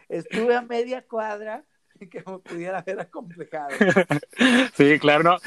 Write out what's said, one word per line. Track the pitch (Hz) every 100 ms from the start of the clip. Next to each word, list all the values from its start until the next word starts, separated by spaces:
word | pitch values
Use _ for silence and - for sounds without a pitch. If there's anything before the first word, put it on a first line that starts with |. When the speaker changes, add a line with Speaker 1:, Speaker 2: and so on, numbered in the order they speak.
| _
Speaker 1:
Estuve | 170 156 214 233
a | 240
media | 233 233 247 254
cuadra | - 220 220 208 214 233 - _ _ _
<laughs> | 190
que | 220 180
me | 190
pudiera | - 170 175 185
haber | 175 190
acomplejado. | 170 - 202 170 156 156 143
Speaker 2:
<laughs> | 143 196 190 175 147 - - 254 247 254
Sí, | - 143 147
claro, | 147 147
no. | 165 175